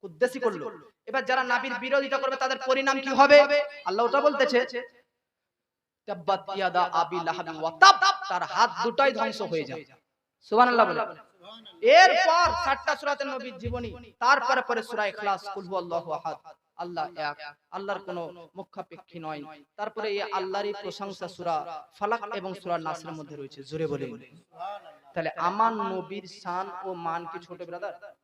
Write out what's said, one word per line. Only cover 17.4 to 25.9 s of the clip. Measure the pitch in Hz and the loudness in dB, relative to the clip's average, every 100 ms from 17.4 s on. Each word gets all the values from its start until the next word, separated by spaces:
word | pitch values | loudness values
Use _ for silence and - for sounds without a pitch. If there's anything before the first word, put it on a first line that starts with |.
| 147 147 _ | -14 -18 _
আল্লাহর | 185 196 196 | -10 -6 -8
কোনো | 196 180 165 170 165 185 | -6 -8 -10 -12 -20 -18
মুখাপেক্ষী | 190 - 170 165 - 165 | -16 -16 -16 -18 -18 -14
নয়, | 160 151 151 151 147 - | -10 -10 -12 -20 _ -10
তারপরে | 208 214 214 | -10 -6 -4
এই | 202 | -4
আল্লাহরই | 202 190 185 196 208 202 | -4 -4 -4 -4 -4 -6
প্রশংসা | 202 - 196 190 180 | -10 -10 -12 -10 -12
সূরা | - 175 156 147 160 - _ | -8 -4 -4 -4 -12 -16 _
ফালাক | 208 233 208 220 | -4 -4 -4 -8
এবং | 190 | -8
সূরা | 190 175 170 | -10 -4 -4
নাসের | 160 156 165 | -4 -8 -10
মধ্যে | 160 147 147 | -12 -14 -14
রয়েছে। | 135 - | -14 -16
জোরে | 135 156 156 | -12 -6 -4
বলে। | 143 131 113 139 165 _ - 185 202 - - _ | -4 -8 -12 -18 -20 _ -14 -12 -12 -16 -20 _
তাহলে | - 160 | -6 -6
আমার | - 170 202 226 | -2 -4 0 0
নবীর | 220 196 | 0 -6